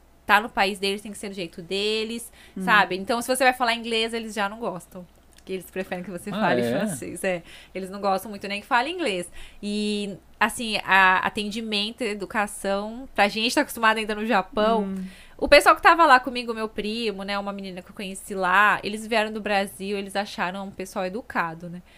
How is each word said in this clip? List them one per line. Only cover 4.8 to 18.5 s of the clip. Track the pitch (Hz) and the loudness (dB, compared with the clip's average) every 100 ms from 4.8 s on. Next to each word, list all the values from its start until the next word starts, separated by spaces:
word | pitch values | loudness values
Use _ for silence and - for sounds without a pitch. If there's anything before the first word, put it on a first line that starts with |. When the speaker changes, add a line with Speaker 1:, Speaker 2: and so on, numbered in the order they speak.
| - 185 180 _ _ - - | -10 -18 -18 _ _ -20 -10
Speaker 1:
Que | |
eles | 190 170 | -10 -8
preferem | 190 185 180 175 | -8 -6 -6 -8
que | |
você | 175 202 | -10 -8
Speaker 3:
Ah, | 190 | -2
Speaker 1:
fale | 220 - | 2 2
Speaker 3:
é? | 117 | 2
Speaker 1:
francês, | - 214 - - 170 | 0 -2 -4 -8 -6
é. | 190 180 - - - 190 | -4 -4 -6 -20 -14 -10
Eles | 185 | -10
não | 202 | -4
gostam | 202 190 220 | -2 -2 -4
muito | 202 202 | -10 -8
nem | 202 | -8
que | 208 | 0
fale | 247 269 | 0 0
inglês. | 370 311 185 175 - - - | -2 -2 -2 -4 -12 -18 -10
E, | 202 208 208 208 202 185 - - | -6 -2 -2 -2 -4 -10 -14 -2
assim, | 220 - 226 208 - | -2 0 -4 -4 2
a, | 190 190 185 | 6 6 6
atendimento, | - 220 208 208 226 208 208 233 | 2 -2 -4 -6 -4 -2 -2 -4
educação, | 233 208 180 226 208 - 196 196 208 233 262 | -6 -4 -4 -2 -4 -4 -2 -2 -4 -10 -6
pra | - 202 | 2 2
gente | 208 226 | 2 0
tá | 302 | 0
acostumado | 285 - 220 220 | 0 2 2 2
ainda | 214 208 | 0 -2
no | 220 | 0
Japão, | 214 185 - 214 226 | 0 0 0 2 2
Speaker 2:
Hum. | 196 190 190 - - - | 0 -4 -10 -14 -20 -6
Speaker 1:
o | - | 6
pessoal | 285 359 320 | 8 8 6
que | |
tava | 403 339 320 | 8 8 8
lá | 254 | 8
comigo, | 262 247 233 | 6 -6 -6
meu | 220 220 | -6 -6
primo, | 220 208 226 226 190 | -6 -6 -4 -4 -4
né, | 196 202 | -4 -6
uma | 202 | -6
menina | 202 196 185 | -8 -10 -12
que | - | -14
eu | |
conheci | - 190 196 - | -12 -10 -10 -8
lá, | 190 180 | -2 2